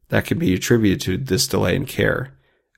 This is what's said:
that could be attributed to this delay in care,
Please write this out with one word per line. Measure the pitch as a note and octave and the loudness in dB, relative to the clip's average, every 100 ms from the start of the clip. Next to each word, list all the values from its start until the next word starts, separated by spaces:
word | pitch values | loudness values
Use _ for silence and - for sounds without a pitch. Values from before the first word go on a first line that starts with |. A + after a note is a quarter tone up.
| - | -4
that | A2 - | -2 -2
could | - | 0
be | F3 | 0
attributed | F#2 - A#2+ G#2+ F#2 | 0 2 4 4 2
to | - F#2+ | -2 -4
this | C3 F#2 - | -2 -2 0
delay | G2+ G2 F#2 | 0 0 0
in | - | -2
care, | - G#2 - C3 - _ _ _ | -2 0 -2 -6 -14 _ _ _